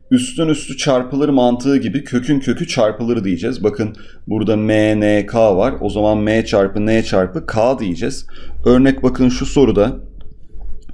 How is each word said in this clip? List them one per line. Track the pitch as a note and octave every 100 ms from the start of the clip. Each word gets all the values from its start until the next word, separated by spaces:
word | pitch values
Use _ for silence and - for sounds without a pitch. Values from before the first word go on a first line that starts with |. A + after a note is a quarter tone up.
| -
üstün | B2+ B2+ - D#3+
üstü | D3+ - C3+
çarpılır | D3+ B2+ B2 C#3 D3
mantığı | C3+ B2 A#2+ C3+ C#3
gibi | A2+ C#3
kökün | - B2 B2 C#3
kökü | B2+ A#2 E3+
çarpılır | - G#2+ G#2+ A#2 A#2
diyeceğiz. | F#2+ E2+ A2 C3
Bakın | G#2 G#2 G#2 - - - -
burada | G#2+ G#2+ G#2+
M, | G#2+ A2 G#2+ G#2+
N, | G#2 G#2 G2+
K | A2+ A2 F#2
var. | B2 C3+
O | G#2
zaman | G#2 G#2+ G#2+
M | G#2+ A2 A2
çarpı | G#2 G2 G#2 G#2+
N | A2+
çarpı | - G2+ F2+ D#3+ -
K | A2 A#2+ C3+
diyeceğiz. | G2 E2+ A2+ - - - - - A#2+
Örnek | B2+ C3+ C3+
bakın | B2+ B2 B2+
şu | B2 -
soruda. | D3 B2 G2+ A2 - - - - - - - - - -